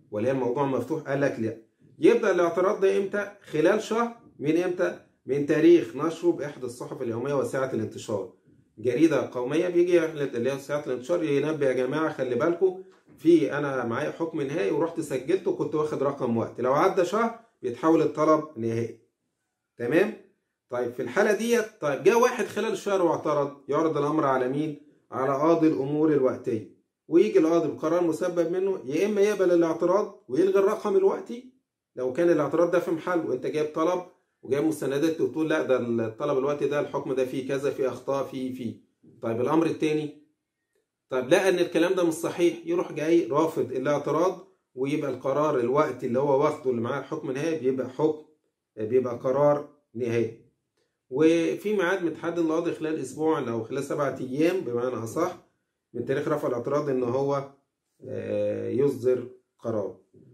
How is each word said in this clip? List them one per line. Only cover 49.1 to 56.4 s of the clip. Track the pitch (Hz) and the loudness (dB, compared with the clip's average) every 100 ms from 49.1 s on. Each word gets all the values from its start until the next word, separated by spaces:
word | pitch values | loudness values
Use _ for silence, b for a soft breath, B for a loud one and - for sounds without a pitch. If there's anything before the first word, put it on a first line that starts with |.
| 117 | -4
قرار | 135 139 147 147 - _ _ | -2 2 4 2 -4 _ _
نهائي. | 113 120 117 107 - _ _ _ _ _ _ - | -6 -2 -2 -2 -6 _ _ _ _ _ _ -6
وفي | 131 160 170 160 - 208 208 | 4 4 4 0 -2 -2 0
ميعاد | 175 190 | 0 0
متحدد | 170 - 165 170 | -2 -4 -6 -2
للقاضي | 160 165 170 | 0 0 -2
خلال | - 156 156 | -4 -6 -6
أسبوع | 131 147 156 147 120 | -8 -4 0 0 -2
أو | 117 | -6
خلال | 110 135 | -6 -6
سبعة | 139 - 135 - | -4 -4 -4 -4
أيام | 127 139 165 185 | -6 0 2 0
بمعنى | 123 120 127 | -2 -2 -2
أصح | 113 113 156 180 - _ _ _ _ _ | -4 -6 -4 -4 -6 _ _ _ _ _
من | 120 | -8
تاريخ | - 139 151 | -4 -2 -2
رفع | 147 | -2